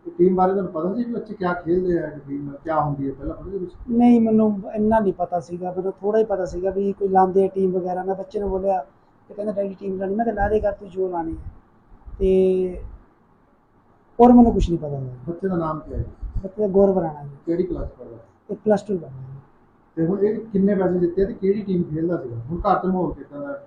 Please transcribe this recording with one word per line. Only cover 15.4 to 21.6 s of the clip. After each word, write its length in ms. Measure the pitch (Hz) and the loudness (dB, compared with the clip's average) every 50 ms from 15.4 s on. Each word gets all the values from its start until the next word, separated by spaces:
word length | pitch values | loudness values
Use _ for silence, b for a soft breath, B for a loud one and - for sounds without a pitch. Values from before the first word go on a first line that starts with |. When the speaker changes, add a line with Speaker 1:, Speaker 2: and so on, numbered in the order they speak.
| 196 | -4
Speaker 1:
ਦਾ 80 | 190 180 | -2 -2
ਨਾਮ 220 | 170 165 156 156 151 | -2 -2 -2 -4 -6
ਕੀ 140 | 139 139 131 | -8 -8 -6
ਹੈ 40 | |
ਜੀ? 140 | 117 113 - - - - - - - 190 | -6 -6 -6 -8 -10 -8 -6 -6 -6 -6
Speaker 2:
ਬੱਚੇ 180 | 196 - 214 | -6 -4 -2
ਦਾ 60 | 214 | -2
ਗੌਰਵ 320 | 196 180 196 202 196 190 185 | 2 4 6 6 6 4 2
ਰਾਣਾ 240 | 170 160 151 147 147 | 0 -2 -6 -8 -14
ਜੀ। 120 | 143 139 - - | -16 -16 -10 -4
Speaker 1:
ਕਿਹੜੀ 180 | 165 165 175 190 | -2 -2 -2 -2
ਕਲਾਸ 260 | - 160 139 - - | -2 -4 -6 -8 -8
ਪੜ੍ਹਦਾ? 280 | - - 123 123 117 - - _ _ _ _ - | -10 -14 -18 -18 -18 -20 -20 _ _ _ _ -12
Speaker 2:
ਇਹ 60 | 202 | -10
ਪਲੱਸ 260 | - - 214 208 196 | -4 0 2 2 2
ਟੂ 160 | - - 202 | 0 -2 -6
ਪੜ੍ਹਦਾ 120 | 175 156 139 | -6 -6 -10
ਜੀ। 300 | 131 131 - - - - - - _ _ _ _ _ _ _ _ - | -14 -16 -16 -16 -16 -18 -20 -20 _ _ _ _ _ _ _ _ -4
Speaker 1:
ਤੇ 80 | 160 165 | -2 0
ਹੁਣ 140 | 160 196 202 | 0 2 2
ਇਹ 200 | 196 214 226 - - | 2 0 0 -2 -6
ਕਿੰਨੇ 300 | - - 190 196 196 202 | -4 0 2 2 2 2
ਪੈਸੇ 240 | 185 185 175 180 180 | 2 2 0 0 0
ਜਿੱਤੇ 260 | 175 170 - 190 196 | 0 0 0 0 0
ਤੇ 80 | 233 - | 0 -2
ਕਿਹੜੀ 280 | - 190 190 202 220 | -2 0 0 0 0